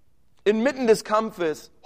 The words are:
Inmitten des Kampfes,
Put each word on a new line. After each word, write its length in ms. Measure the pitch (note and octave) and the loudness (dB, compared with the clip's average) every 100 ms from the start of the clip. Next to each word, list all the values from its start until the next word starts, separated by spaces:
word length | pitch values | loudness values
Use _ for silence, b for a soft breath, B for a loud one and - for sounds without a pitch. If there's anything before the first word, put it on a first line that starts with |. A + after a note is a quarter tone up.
| _ _ _ _ | _ _ _ _
Inmitten 420 | G3 A3 B3 C4 A#3+ | -2 0 0 0 2
des 180 | G#3 | 2
Kampfes, 680 | - G#3+ A3 - E3 D3 - - | 2 -2 -2 -4 -4 -4 -12 -14